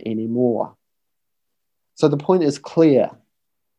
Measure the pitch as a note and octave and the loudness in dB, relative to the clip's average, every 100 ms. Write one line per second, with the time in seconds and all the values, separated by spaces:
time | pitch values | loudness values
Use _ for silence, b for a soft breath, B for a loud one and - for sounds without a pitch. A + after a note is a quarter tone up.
0 | - A2 A2+ A#2 B2 G#2+ - - _ _ | -6 -6 -4 -2 0 0 -6 -12 _ _
1 | _ _ _ _ _ _ _ _ _ - | _ _ _ _ _ _ _ _ _ -2
2 | D3+ D3 - F#3 D3 C#3 - - D#3+ B2+ | 0 0 0 0 0 -4 -4 2 4 4
3 | - - _ _ _ _ _ | 0 -6 _ _ _ _ _